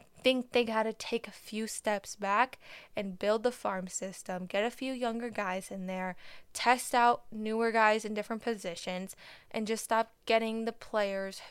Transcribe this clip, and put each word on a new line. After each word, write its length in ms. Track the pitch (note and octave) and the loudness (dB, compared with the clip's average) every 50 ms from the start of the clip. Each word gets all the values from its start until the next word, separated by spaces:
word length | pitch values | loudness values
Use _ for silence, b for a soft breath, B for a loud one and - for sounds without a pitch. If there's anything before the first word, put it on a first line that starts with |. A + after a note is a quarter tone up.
| - - _ - | -4 -14 _ 2
think 300 | - C4 C4 B3+ A#3+ - | 4 4 4 4 0 2
they 140 | - A#3+ A#3+ | 2 2 2
gotta 260 | A3 A3 A3 A3 A3 | 2 2 0 0 0
take 340 | G#3+ - - - A#3 A3+ - | -2 -4 -6 -2 -2 -2 -4
a 60 | G#3 | -6
few 340 | - - - - G#3 G#3+ A3 | -16 -16 -14 -8 -6 -4 -4
steps 520 | G#3 - - - A3 G#3 G3 - - - | -4 -6 -4 -2 0 -2 -2 -4 -8 -10
back 420 | G3+ G3+ G3 G3+ A3 B3+ B3+ - B B B B B B B B | -6 -2 2 4 4 4 2 0 B B B B B B B B
and 200 | G#3+ G3 G3 F#3 | -6 -4 -4 -4
build 260 | - G3+ G#3 G#3+ A3+ G#3+ | 0 2 2 2 4 2
the 80 | B3 | 0
farm 360 | A#3+ - - G#3 G3 F#3 F#3 | 0 0 -4 -4 -2 -2 -6
system, 580 | F#3 - - F#3 F#3+ F3+ - - - F#3 F3+ F#3 | -6 -6 -6 -6 -6 -10 -12 -8 -8 -6 -6 -6
get 200 | F3+ - G3+ G#3+ | -2 0 0 0
a 40 | A#3+ | 0
few 220 | A#3+ - C4 C4 | -2 -4 -4 -4
younger 380 | C4 A#3+ B3 A#3 A3+ A#3 A#3+ A#3+ | -2 -2 -2 -2 -2 -2 -6 -4
guys 420 | G#3+ G#3+ G#3 F#3 F#3 G3 F#3+ - | -4 -4 -2 -2 -4 -4 -6 -8
in 160 | G3+ F#3+ F#3 | -8 -8 -6
there, 300 | F#3 F#3 F#3 F#3 F#3 F3 B B B B B B B | -4 -4 -2 -4 -4 -6 B B B B B B B
test 420 | - - - A#3+ B3+ B3 - - - | -6 2 4 4 4 4 2 2 4
out 300 | A#3+ A#3+ A#3+ A#3+ - - - | 6 6 6 6 4 -2 -10
newer 400 | A3+ G#3+ G#3+ A3 A3 A3+ A#3 A3+ | -8 -6 -4 -2 0 2 2 4
guys 320 | A3 A3+ G#3+ G#3+ G#3+ A3 A3+ | 6 6 6 6 6 4 0
in 100 | G#3 G#3+ | -2 -4
different 280 | G#3+ G#3 - A3+ G#3+ | -4 -4 -4 -6 -4
positions, 720 | - A#3+ A3+ F#3+ - F3+ E3+ - - G3 F#3 F3+ F#3+ F#3+ - B B B B B B B | -2 -4 -4 -2 -4 -8 -8 -6 -6 -4 -4 -4 -6 -8 -12 B B B B B B B
and 140 | - A3+ G#3+ | -4 -4 -2
just 200 | G3+ A3+ G#3+ - | -2 -2 -4 0
stop 260 | - A3+ A3+ A3+ - _ _ - | 0 2 2 2 0 _ _ 0
getting 400 | - A3+ A3+ A3+ A3 A3 A3+ A3+ | 2 2 4 4 0 -2 -2 -4
the 80 | A#3 A3+ | -4 -6
players 720 | - - - - G#3+ G3+ G3 G3 G3 G3 F#3+ F#3+ - - - | -8 -10 -2 0 0 0 0 0 -2 -4 -6 -8 -12 -10 -6